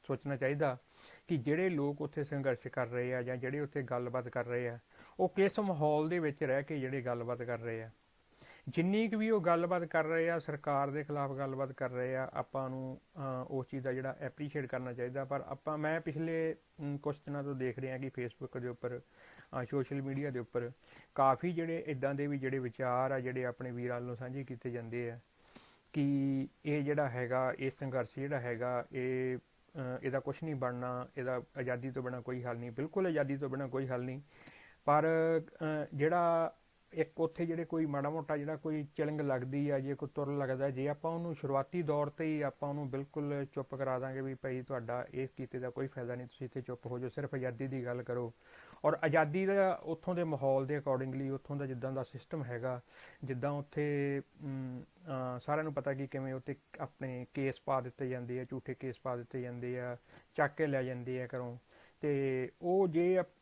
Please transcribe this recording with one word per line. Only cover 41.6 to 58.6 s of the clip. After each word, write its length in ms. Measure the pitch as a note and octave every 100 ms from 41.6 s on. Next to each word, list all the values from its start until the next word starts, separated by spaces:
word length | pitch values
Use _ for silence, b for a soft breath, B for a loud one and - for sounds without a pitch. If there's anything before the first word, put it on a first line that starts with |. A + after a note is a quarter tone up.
| C3+ F3+
ਦੌਰ 240 | D#3 D3 D3
'ਤੇ 180 | D3
ਹੀ 160 | D#3+ D3+
ਆਪਾਂ 280 | C#3+ - C#3+
ਉਹਨੂੰ 220 | C#3+ C#3
ਬਿਲਕੁਲ 560 | C3+ C#3 D#3 D3 C#3+ C#3
ਚੁੱਪ 220 | - C3
ਕਰਾ 240 | C3+ C3 B2+
ਦਾਂਗੇ 220 | C3 C3
ਵੀ 140 | C3+
ਭਾਈ 280 | C3 C3+ B2+
ਤੁਹਾਡਾ 440 | B2+ C3 A#2 B2 B2+
ਇਹ 140 | B2+ C3 -
ਕੀਤੇ 220 | C3 C3
ਦਾ 120 | B2
ਕੋਈ 160 | B2+ C3+
ਫਾਇਦਾ 280 | C#3 A#2+
ਨਹੀਂ, 120 | B2 B2
ਤੁਸੀਂ 200 | - B2+
ਇੱਥੇ 140 | C3+
ਚੁੱਪ 260 | B2 B2 B2+
ਹੋ 120 | B2
ਜਾਓ, 100 | B2
ਸਿਰਫ 260 | - C#3
ਆਜ਼ਾਦੀ 320 | C3+ B2+ A#2 C3+
ਦੀ 180 | C3+
ਗੱਲ 180 | B2 B2
ਕਰੋ। 300 | B2 B2 A#2+ - B B B B
ਔਰ 140 | D3 D#3
ਆਜ਼ਾਦੀ 420 | D#3+ D#3+ D3+ F3 F#3+
ਦਾ 340 | G3 F#3+ F3
ਉੱਥੋਂ 320 | - E3 -
ਦੇ 100 | F3
ਮਾਹੌਲ 420 | E3 C#3+ C#3 C3+ C3+
ਦੇ 120 | D3
accordingly, 560 | C#3+ C3 C3 C3 C3+
ਉੱਥੋਂ 220 | C3+ - C#3+
ਦਾ 100 | C#3
ਜਿੱਦਾਂ 260 | B2+ C3
ਦਾ 100 | C3+
ਸਿਸਟਮ 420 | B2 B2 - D#3+
ਹੈਗਾ, 360 | B2 A#2+ B2+ B2 - B B B
ਜਿੱਦਾਂ 260 | C3+ B2+ C#3
ਉੱਥੇ, 720 | C#3+ C#3+ - D3 C#3+ C#3 C#3 - -
ਅਮ, 420 | D3 C3+ C3 B2 - _ F3
ਅਹ, 300 | C3 B2+ B2
ਸਾਰਿਆਂ 260 | - D3+
ਨੂੰ 100 | D#3
ਪਤਾ 200 | C#3+ C3+
ਕਿ 120 | C3+ C#3
ਕਿਵੇਂ 280 | C3+ C3+
ਉੱਥੇ 220 | C3 C#3 C3+ _ -
ਆਪਣੇ 460 | C#3 - C3 B2+ B2
ਕੇਸ 260 | - C3+ -
ਪਾ 160 | - C3
ਦਿੱਤੇ 280 | B2 - C3
ਜਾਂਦੇ 320 | B2+ A#2+ B2
ਆ, 40 |
ਝੂਠੇ 300 | B2+ C3+